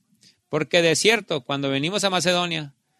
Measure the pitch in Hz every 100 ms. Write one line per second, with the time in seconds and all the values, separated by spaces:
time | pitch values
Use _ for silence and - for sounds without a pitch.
0 | _ _ _ _ - 151 156 180 170 156
1 | 202 226 196 156 - 139 139 135 151 202
2 | 196 180 165 180 175 160 147 _ _ _